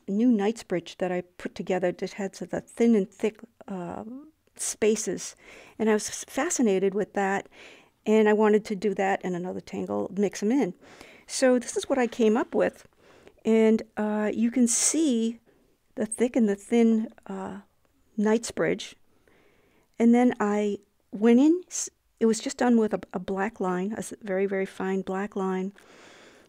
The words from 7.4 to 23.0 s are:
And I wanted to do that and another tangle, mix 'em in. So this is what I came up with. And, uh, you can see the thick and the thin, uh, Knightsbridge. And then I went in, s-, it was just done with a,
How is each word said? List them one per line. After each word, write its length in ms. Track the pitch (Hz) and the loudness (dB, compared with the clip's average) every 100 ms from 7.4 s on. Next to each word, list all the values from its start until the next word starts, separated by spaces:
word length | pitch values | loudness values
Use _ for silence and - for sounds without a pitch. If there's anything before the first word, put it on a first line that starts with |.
| - - - - _ _ - | -6 -18 -20 -20 _ _ 2
And 220 | 220 208 | 4 6
I 40 | |
wanted 320 | 208 214 208 214 | 6 4 4 0
to 100 | 202 | -4
do 180 | 214 | -2
that 260 | 190 190 196 | -2 -2 -2
and 100 | 185 | -4
another 260 | 175 180 190 | -6 -6 -10
tangle, 500 | - 190 185 202 - 190 | -10 -10 -6 -4 -4 -2
mix 260 | 202 - | -2 -2
'em 100 | 208 | -2
in. 220 | 277 185 - - - - - - | 0 0 -4 -18 -20 -20 -20 -12
So 320 | - 262 254 | 0 2 2
this 180 | 247 - | 0 -8
is 120 | - | -4
what 100 | 269 | -2
I 80 | 240 | -2
came 300 | - 220 220 | 2 2 2
up 180 | 330 | 0
with. 320 | 220 180 - - _ _ _ - _ | 0 -2 -2 -20 _ _ _ -20 _
And, 380 | - 220 220 220 - - | 0 4 6 4 0 -6
uh, 340 | 214 214 214 | -4 -2 -2
you 180 | - 233 | 0 0
can 160 | 254 233 | 2 2
see 720 | - - 294 320 233 226 233 _ _ _ _ _ - | 2 0 0 0 0 -2 -6 _ _ _ _ _ -8
the 100 | 214 | -6
thick 300 | - 247 254 | -2 0 2
and 120 | 214 | 0
the 80 | 202 | 0
thin, 520 | - 233 226 220 220 - - | 0 2 4 2 -2 -10 -14
uh, 320 | 190 190 196 - _ _ _ _ - | -12 -10 -14 -18 _ _ _ _ -2
Knightsbridge. 800 | 208 226 233 - 165 190 - - _ _ _ _ _ _ _ _ _ - | 2 2 0 -2 -2 -2 -6 -18 _ _ _ _ _ _ _ _ _ 0
And 160 | 233 | 4
then 200 | 240 247 - | 6 4 2
I 400 | 208 208 208 202 _ _ _ | 0 0 -2 -4 _ _ _
went 300 | 196 226 233 | 0 6 6
in, 220 | 302 349 359 | 6 4 -2
s-, 220 | - - _ _ - | -10 -10 _ _ -2
it 60 | 226 | 0
was 120 | 220 | 0
just 200 | 269 - | -4 -2
done 180 | 247 233 | 2 4
with 140 | 214 | 2
a, 60 | 196 | -2